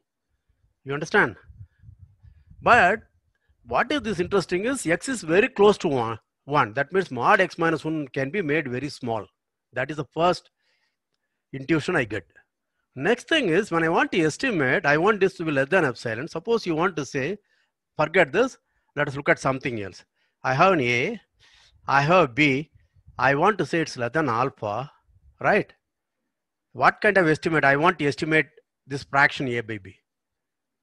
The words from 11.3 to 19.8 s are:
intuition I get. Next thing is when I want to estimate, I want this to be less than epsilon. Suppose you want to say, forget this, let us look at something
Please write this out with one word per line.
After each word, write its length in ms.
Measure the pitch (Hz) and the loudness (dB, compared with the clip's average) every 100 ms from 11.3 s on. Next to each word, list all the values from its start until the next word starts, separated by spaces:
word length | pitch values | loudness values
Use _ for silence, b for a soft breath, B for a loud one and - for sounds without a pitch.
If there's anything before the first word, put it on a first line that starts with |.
| _ _ | _ _
intuition 440 | 135 135 160 160 175 | -14 -2 -2 0 -2
I 80 | |
get. 200 | 113 104 - _ _ _ _ _ _ | -2 -6 -10 _ _ _ _ _ _
Next 340 | - 156 240 - | -6 -2 -2 0
thing 220 | 330 214 | 0 2
is 200 | 165 220 | 0 0
when 140 | 165 | -2
I 60 | 165 | 0
want 200 | 190 285 | 0 0
to 80 | 208 | 0
estimate, 680 | 156 - 269 185 131 147 143 | 0 0 -2 0 0 0 2
I 100 | 151 | 2
want 240 | 190 208 | 2 2
this 140 | 190 | 0
to 100 | - | -2
be 60 | 160 | -2
less 180 | 139 139 | -2 2
than 160 | 185 | 2
epsilon. 440 | 147 113 120 110 156 | 2 -2 -8 -8 -8
Suppose 380 | 165 226 226 185 | -10 -2 -2 -2
you 80 | |
want 220 | 156 185 156 | -2 -2 -2
to 80 | |
say, 340 | 135 139 135 208 _ _ _ _ _ - | -6 -6 -6 -8 _ _ _ _ _ -4
forget 360 | 151 185 151 | 0 2 2
this, 240 | 165 254 - _ _ _ - | 2 -2 -4 _ _ _ -6
let 100 | 147 | -4
us 100 | 135 | -2
look 120 | 160 | -2
at 100 | 160 | 0
something 440 | 139 131 139 117 | 0 -2 -4 -6